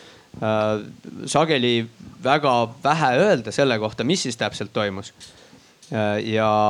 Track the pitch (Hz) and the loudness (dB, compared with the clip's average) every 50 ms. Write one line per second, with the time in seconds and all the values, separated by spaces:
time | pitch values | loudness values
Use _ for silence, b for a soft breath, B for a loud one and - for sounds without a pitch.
0 | B B B B B B B - 113 110 110 107 107 107 107 107 107 - - - | B B B B B B B -6 -2 -2 0 0 0 0 -2 -2 -6 -10 -16 -18
1 | - - - 95 101 - - 143 165 160 151 131 120 123 120 117 113 117 - - | -18 -16 -14 -12 -6 -2 0 2 2 2 2 2 2 2 2 2 0 -4 -8 -18
2 | - - - - - 127 143 156 143 139 123 120 117 113 123 - - 139 156 160 | -20 -20 -14 -6 -2 0 2 2 2 2 2 2 0 0 -4 -2 -2 0 0 2
3 | 151 131 123 139 190 214 185 127 110 110 - - 143 135 117 107 107 110 - - | 2 2 4 4 4 4 2 0 -2 -2 -2 0 2 2 2 0 -2 -4 -4 -2
4 | 113 135 190 185 - 131 113 - 113 104 - - 107 98 - 120 104 101 95 98 | -2 -2 0 -2 -2 -4 -4 -4 -4 -4 -4 -6 -10 -6 -4 -2 -2 -2 -4 -6
5 | 98 - - - B B B B B B B B B B B B B - - 110 | -10 -14 -16 -20 B B B B B B B B B B B B B -6 -4 -2
6 | 107 104 104 107 - 113 107 110 110 107 107 107 107 107 | 0 0 0 -2 -2 -2 0 2 2 4 4 4 4 4